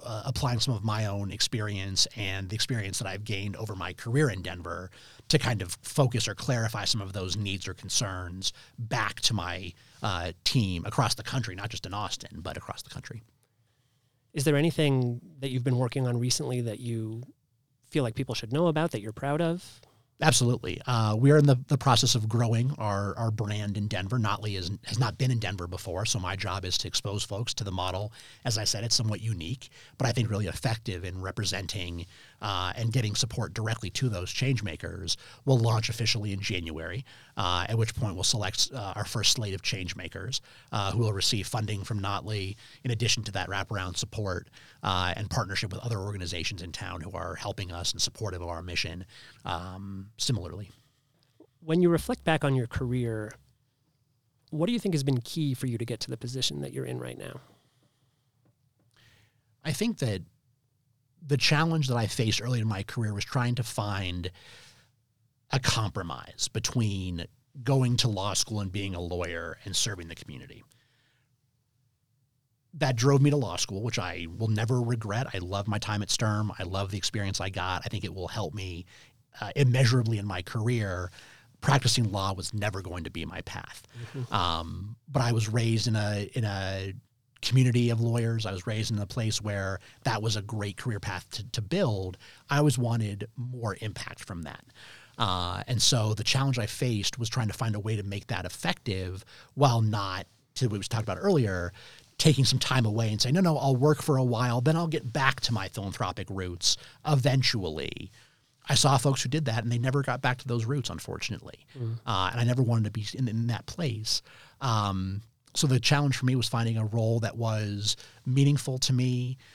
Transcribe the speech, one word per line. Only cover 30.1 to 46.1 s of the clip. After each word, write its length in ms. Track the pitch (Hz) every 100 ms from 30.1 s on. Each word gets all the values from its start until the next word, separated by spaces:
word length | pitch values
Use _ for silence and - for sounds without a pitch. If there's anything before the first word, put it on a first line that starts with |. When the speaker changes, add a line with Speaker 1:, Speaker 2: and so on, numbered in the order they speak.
Speaker 1:
think 180 | 113 113
really 180 | 104 98
effective 580 | - 120 113 - 92 90
in 160 | 92
representing, 840 | 95 95 101 98 92 - 87 85 85 - - -
uh, 320 | 101 95 90 92
and 160 | 113
getting 240 | 120 110 104
support 380 | 110 - 98
directly 360 | 95 110 113 90
to 180 | - 131
those 200 | 95 90
change 320 | - 127 127
makers. 540 | 98 80 87 87 87 - - - -
We'll 120 | 127
launch 300 | 117 110 110
officially 460 | - 113 113 104
in 80 | 98
January, 640 | 95 92 82 78 82 92 135 - - -
uh, 300 | 92 90 87
at 80 | 113
which 180 | 110 -
point 200 | 107 90
we'll 100 | 92
select, 460 | 113 95 - - 127
uh, 180 | 98 92
our 80 | 95
first 260 | 117 98
slate 220 | - 107
of 80 | 95
change 340 | - 98 90 90
makers, 460 | 90 92 92 139 - - -
uh, 180 | 107 98
who 80 | 101
will 140 | 110
receive 340 | 98 - 104 92
funding 340 | 117 104 104 98
from 160 | 104
Notley, 560 | 98 98 104 104 95 98 - -
in 80 | 131
addition 320 | 113 113 -
to 80 | 107
that 160 | 95 90
wraparound 480 | 98 92 101 92 90
support, 540 | - - 101 90 - - - -
uh, 300 | 98 92 90 -
and 140 | 98
partnership 420 | - 90 95 104
with 100 | -
other 180 | 123 107
organizations 640 | 98